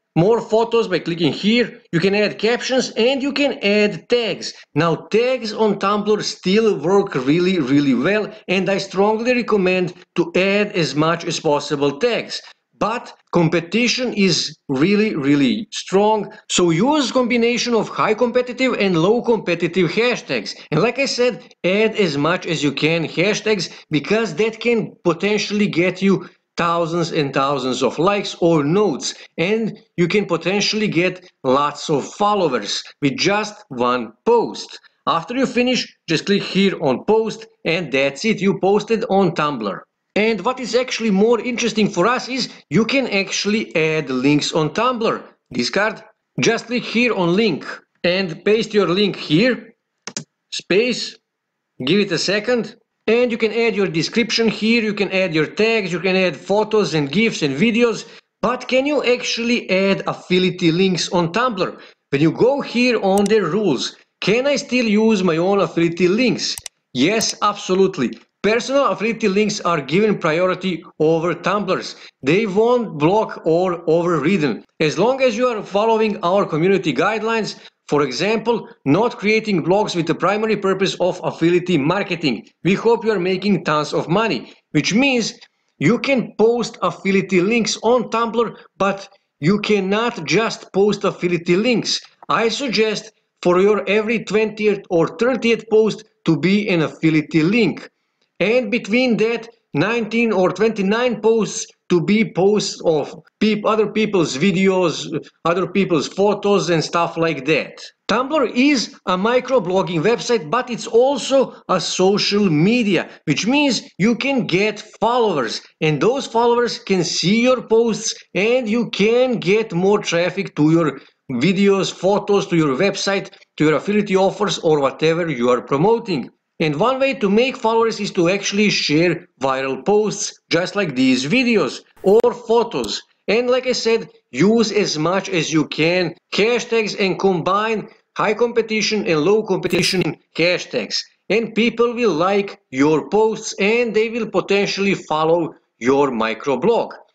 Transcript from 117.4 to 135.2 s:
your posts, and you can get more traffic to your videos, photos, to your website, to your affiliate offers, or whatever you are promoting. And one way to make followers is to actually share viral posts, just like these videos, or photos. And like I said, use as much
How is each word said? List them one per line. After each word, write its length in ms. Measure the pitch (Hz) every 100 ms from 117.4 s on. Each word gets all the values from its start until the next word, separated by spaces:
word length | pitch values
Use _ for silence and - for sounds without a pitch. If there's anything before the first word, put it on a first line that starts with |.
your 180 | 247 254
posts, 540 | - 226 233 185 - - -
and 340 | 170 214 247 226
you 200 | 240 214
can 480 | - 208 240 254 208
get 340 | 151 208 220
more 240 | 170 190 208
traffic 580 | - 165 180 180 175 -
to 140 | 151
your 300 | 165 160 - - _ -
videos, 600 | 123 156 190 196 196 175
photos, 540 | - 180 202 196 202 -
to 100 | 170
your 180 | 156
website, 560 | 131 196 196 - 196 165 - _ -
to 60 |
your 100 | 151
affiliate 400 | 143 - 208 - 190
offers, 420 | 190 - 190 -
or 200 | 165 156
whatever 480 | 139 - 156 165 170
you 220 | 127 120
are 100 | 127
promoting. 720 | 104 139 180 233 220 151 104 - _ -
And 160 | 160 143
one 220 | 226 262
way 140 | 269
to 160 | 269 202
make 260 | 208 262 254
followers 440 | 220 226 226 214
is 100 | 202
to 180 | 196 165
actually 400 | 196 - 202 208
share 580 | - - 147 175 151 - _
viral 420 | 135 131 135 131
posts, 560 | 131 208 214 - - - _
just 260 | 165 180 202
like 180 | 180
these 300 | 127 131 131
videos, 560 | 139 240 240 220 135 - - _
or 320 | 185 214 240
photos. 640 | - - 233 220 151 107 - - _ -
And 200 | 214 247
like 180 | 254 254
I 60 |
said, 380 | 247 226 226 175 _ _
use 400 | 123 190 233 208
as 280 | 202 185 151
much 320 | 160 190